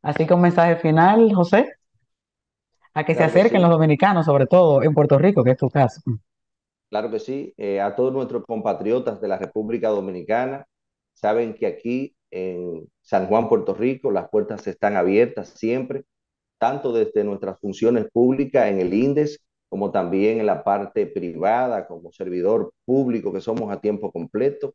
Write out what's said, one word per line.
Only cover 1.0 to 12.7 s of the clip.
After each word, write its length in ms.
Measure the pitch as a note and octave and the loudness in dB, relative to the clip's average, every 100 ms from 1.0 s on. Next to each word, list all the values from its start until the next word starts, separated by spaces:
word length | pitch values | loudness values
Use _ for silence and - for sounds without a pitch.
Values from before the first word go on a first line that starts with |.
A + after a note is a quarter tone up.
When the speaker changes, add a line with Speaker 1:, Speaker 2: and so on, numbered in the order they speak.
| F3 A3 A3+ | 4 6 4
Speaker 1:
José, 400 | G3 F3 G3 D4 - _ _ _ _ _ _ _ _ _ _ _ | 4 2 2 2 -6 _ _ _ _ _ _ _ _ _ _ _
a 100 | - | -4
que 100 | D#3 | 0
se 40 | D#3 | 2
Speaker 2:
Claro 160 | D#3 | 4
que 60 | F3 | 4
Speaker 1:
acerquen 200 | A3+ A3 | 4 6
Speaker 2:
sí. 20 | |
Speaker 1:
los 80 | F3 | 4
dominicanos, 560 | E3 D#3+ D3 F#3+ F3+ D#3+ | 6 4 4 4 2 2
sobre 220 | C#3 C3 | 2 4
todo 340 | F3+ E3+ C#3 | 6 6 4
en 120 | D#3 | 4
Puerto 240 | D3 C#3+ C#3 | 2 4 6
Rico, 260 | F3+ G#3 | 4 4
que 80 | B2 | 2
es 60 | B2+ | 2
tu 120 | C3+ | 2
caso. 320 | D3 B2+ - - A2 _ _ _ _ _ _ _ | 2 0 0 -8 -8 _ _ _ _ _ _ _
Speaker 2:
Claro 220 | G#2+ A2 | -6 -4
que 80 | A2 | -6
sí. 340 | - C3+ C#3+ - | -6 -8 -10 -10
Eh, 240 | G#2 G2 | -6 -2
a 120 | G2+ | -2
todos 200 | G#2 C3 | -2 -2
nuestros 320 | C3 B2+ A#2+ - | -2 -6 -8 -6
compatriotas 720 | A2+ G#2+ F2 G2 B2 B2 G2+ | -6 -4 -4 -2 -2 -2 -6
de 80 | G2+ | -6
la 100 | F#2 | -6
República 520 | F#2 G#2+ A2 A#2 A2 | -6 -8 -6 -4 -2
Dominicana, 760 | G#2 F#2+ F2+ F2 A2 B2+ C3+ - _ _ _ _ | -2 -4 -10 -4 -4 -4 -8 -16 _ _ _ _
saben 420 | _ G#2+ A2 A#2 A2 | _ -2 -2 -4 -4
que 120 | G#2+ | -6
aquí 480 | E2+ A#2 B2+ C3+ _ _ | -6 -6 -6 -6 _ _
en 560 | F#2 F#2 F2+ F2+ | -10 -8 -8 -10